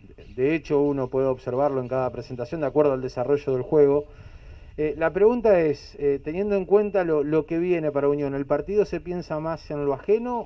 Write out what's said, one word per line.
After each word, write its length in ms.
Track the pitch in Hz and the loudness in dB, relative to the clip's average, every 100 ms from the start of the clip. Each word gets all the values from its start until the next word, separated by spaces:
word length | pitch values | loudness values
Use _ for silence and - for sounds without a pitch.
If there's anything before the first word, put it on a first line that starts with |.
| - - - 123 | -20 -20 -12 -2
de 180 | 135 160 | 0 0
hecho, 260 | 143 147 | 0 0
uno 280 | 147 139 123 | 2 0 -2
puede 180 | 131 135 | 0 0
observarlo 540 | 131 127 123 143 135 | -2 -4 0 0 -2
en 80 | 123 | -2
cada 200 | 131 127 | -2 -4
presentación 480 | 120 117 123 120 165 | -6 -10 -10 -8 -4
de 60 | 139 | 0
acuerdo 260 | 143 147 | 2 2
al 80 | 131 | 2
desarrollo 500 | 127 127 123 143 139 | -4 -4 0 0 0
del 100 | 127 | -4
juego. 440 | 127 156 143 147 147 - - - - - - - | 2 4 6 4 -2 -12 -20 -20 -20 -20 -12 -4
Eh, 140 | 151 143 | -4 0
la 160 | 160 | 0
pregunta 480 | 175 214 247 220 180 | 4 4 4 4 4
es, 360 | 156 139 - - | 4 0 -8 -4
eh, 200 | 143 139 | -2 0
teniendo 320 | 151 170 208 196 | -2 -4 0 -2
en 100 | 170 | 4
cuenta 380 | 202 208 196 | 2 4 0
lo, 200 | 170 151 | 2 0
lo 240 | 143 156 147 | 2 0 0
que 100 | 165 | -2
viene 340 | 180 170 151 | 0 0 0
para 180 | 139 143 | 0 2
Unión, 260 | 147 139 139 | 0 -2 -4
¿el 100 | 139 | -2
partido 400 | 147 170 208 185 | -2 0 0 0
se 160 | 175 | -4
piensa 380 | 165 180 - 156 | -6 -8 -6 -6
más 320 | 160 160 - | -6 -8 -8
en 120 | 147 143 | -4 -2
lo 80 | 135 | -2
ajeno 460 | - 220 247 240 | 0 0 0 -6